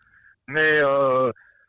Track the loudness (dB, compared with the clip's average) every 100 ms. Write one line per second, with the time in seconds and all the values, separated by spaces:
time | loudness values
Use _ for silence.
0 | _ _ _ _ -8 -2 0 2 0 0
1 | 0 0 -2 -4 _ _